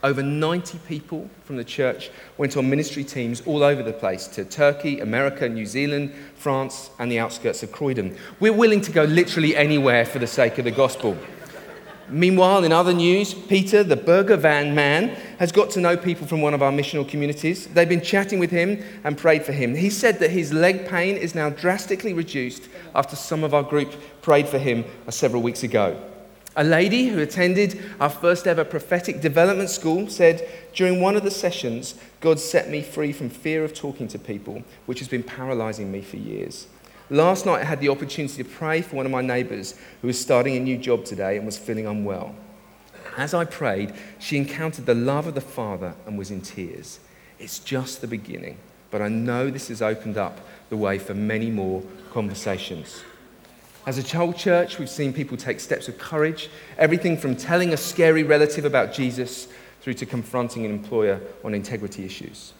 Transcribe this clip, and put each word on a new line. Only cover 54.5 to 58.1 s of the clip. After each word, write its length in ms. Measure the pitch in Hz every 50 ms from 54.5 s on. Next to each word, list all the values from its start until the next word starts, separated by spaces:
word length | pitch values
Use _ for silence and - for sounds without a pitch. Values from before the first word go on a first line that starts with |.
| 175 175 175 175 - -
we've 100 | 147 127
seen 240 | - - 147 139 131
people 240 | 143 143 - 127 120
take 220 | - 131 117 -
steps 280 | - - - - - -
of 120 | 117 -
courage, 500 | - - 165 156 151 156 156 - - - - - - - - -
everything 360 | 160 156 165 175 - 180 165
from 200 | 156 - 139 123
telling 360 | - - - 170 175 180 175
a 60 | 160 143
scary 460 | - - - - 165 160